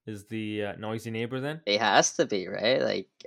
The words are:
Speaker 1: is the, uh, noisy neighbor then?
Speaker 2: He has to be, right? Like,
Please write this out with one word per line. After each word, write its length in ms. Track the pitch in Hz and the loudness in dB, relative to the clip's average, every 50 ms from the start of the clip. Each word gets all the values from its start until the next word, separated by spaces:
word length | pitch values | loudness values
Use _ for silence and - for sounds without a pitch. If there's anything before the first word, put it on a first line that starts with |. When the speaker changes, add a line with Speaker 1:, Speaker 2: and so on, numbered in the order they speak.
| _ | _
Speaker 1:
is 220 | 117 110 101 95 - | -12 -12 -12 -10 -8
the, 360 | 113 110 107 107 107 104 104 | -8 -6 -6 -4 -4 -4 -4
uh, 100 | 101 90 | -4 -6
noisy 340 | - 107 107 110 113 113 117 | -6 -6 -6 -6 -6 -6 -6
neighbor 300 | 113 113 117 113 131 131 | -6 -4 -4 -4 -4 -6
then? 240 | 131 147 156 160 - | -4 -6 -6 -4 0
Speaker 2:
He 120 | 104 101 104 | 0 2 4
has 360 | 113 104 98 135 160 - - | 4 6 6 6 6 6 2
to 100 | - 156 | 0 0
be, 220 | 120 110 95 90 90 | 0 0 -2 -4 -4
right? 340 | 98 95 98 113 131 135 | -4 -2 2 2 2 2
Like, 280 | 131 110 101 98 95 - _ _ - | 2 0 0 -2 -4 -8 _ _ -10